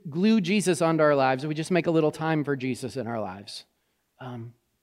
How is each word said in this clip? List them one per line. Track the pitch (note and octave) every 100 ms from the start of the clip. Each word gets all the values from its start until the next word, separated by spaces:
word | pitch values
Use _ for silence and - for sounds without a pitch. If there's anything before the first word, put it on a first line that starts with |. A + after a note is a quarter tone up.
| E3
glue | D#3 G#3 A3
Jesus | E3+ G#3 F#3 E3+
onto | E3 D#3+
our | D3+
lives, | C#3+ C3 C3
if | D3+
we |
just | D3+ D#3
make | F3+ E3+
a |
little | E3 D3+
time | - D#3+ D#3
for | C#3+ C#3
Jesus | C3 A#2+ B2 C3
in | A2+
our | A#2
lives, | G2+ F#2+ G#2 - - _ _ _ _ _
um, | C3 B2 A#2 - _ _